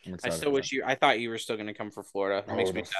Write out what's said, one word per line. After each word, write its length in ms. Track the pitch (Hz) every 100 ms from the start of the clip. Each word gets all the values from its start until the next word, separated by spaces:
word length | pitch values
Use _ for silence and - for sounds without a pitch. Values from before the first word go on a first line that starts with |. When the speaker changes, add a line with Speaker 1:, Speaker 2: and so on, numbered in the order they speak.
| -
Speaker 1:
I'm 60 |
Speaker 2:
I 20 |
Speaker 1:
excited 220 | 92 123 160
Speaker 2:
still 140 | 151
Speaker 1:
for 40 |
Speaker 2:
wish 160 | 139 -
Speaker 1:
that. 60 | 131
Speaker 2:
you, 60 | 120
I 80 |
thought 240 | 135 147 113
you 80 | 117
were 100 | 113
still 180 | - 110
gonna 180 | 107
come 160 | 104 107
for 120 | 101
Florida. 400 | 98 98 98 98 101
It 40 | 101
makes 140 | 95
Speaker 1:
Oh, 20 |
Speaker 2:
me 80 | 90
Speaker 1:
the 40 | -
Speaker 2:
sad 80 | 98